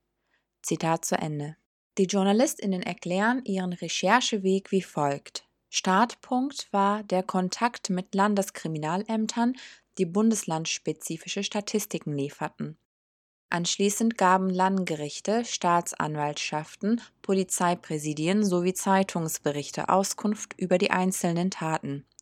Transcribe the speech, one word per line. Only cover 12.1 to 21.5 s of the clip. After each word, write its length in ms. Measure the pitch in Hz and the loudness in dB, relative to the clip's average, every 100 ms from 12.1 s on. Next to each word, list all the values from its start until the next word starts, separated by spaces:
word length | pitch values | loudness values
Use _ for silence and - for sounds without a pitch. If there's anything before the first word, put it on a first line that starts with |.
| 143 | -4
lieferten. 640 | 139 - 151 - 151 156 _ _ _ _ _ _ _ | -4 -6 -8 -6 -10 -12 _ _ _ _ _ _ _
Anschließend 680 | 175 175 - 202 - 226 - | -2 -2 0 0 2 0 4
gaben 320 | 185 190 190 | 6 6 4
Landgerichte, 960 | 185 190 190 175 151 147 - - 226 233 | 2 2 2 -2 -4 -6 -6 -2 -2 -2
Staatsanwaltschaften, 1500 | - 180 175 170 - 151 151 147 147 - 151 156 - 202 233 - _ | 0 2 2 2 -4 -4 -2 -2 -4 -4 -6 -6 -4 -2 -2 -4 _
Polizeipräsidien 1200 | - 190 185 - 175 175 - 156 151 151 160 208 | 0 0 0 0 2 0 -2 -4 -2 0 2 4
sowie 300 | 202 180 180 | 4 2 2
Zeitungsberichte 1120 | 180 196 190 190 175 160 - 151 147 - - - | 0 4 4 2 -2 -4 -2 -2 -2 -4 -4 2
Auskunft 680 | 185 196 - 208 208 - - | 2 2 -2 -4 -4 -8 -6
über 180 | 180 185 | 2 2
die 140 | 196 | 4
einzelnen 580 | 185 185 - 175 170 | 2 2 0 0 0
Taten. 560 | 185 | 0